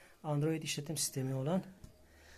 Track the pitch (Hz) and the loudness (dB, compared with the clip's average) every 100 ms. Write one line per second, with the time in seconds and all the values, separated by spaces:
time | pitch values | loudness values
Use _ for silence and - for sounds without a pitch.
0 | - - 160 143 151 160 156 - 147 156 | -20 -10 -2 2 4 2 0 -4 -2 -2
1 | - - 131 135 135 185 - - - - | -2 0 0 0 2 2 0 -8 -20 -20
2 | - - - | -20 -20 -20